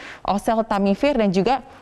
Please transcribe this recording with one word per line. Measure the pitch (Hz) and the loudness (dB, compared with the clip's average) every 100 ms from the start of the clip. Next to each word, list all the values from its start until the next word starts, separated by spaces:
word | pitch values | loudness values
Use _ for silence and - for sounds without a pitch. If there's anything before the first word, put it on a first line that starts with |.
| - - | -16 -10
oseltamivir, | - 196 - 226 220 202 196 196 277 277 | -4 -2 0 0 0 0 0 2 2 2
dan | 202 180 | 2 2
juga | 190 262 - - | 2 0 -4 -20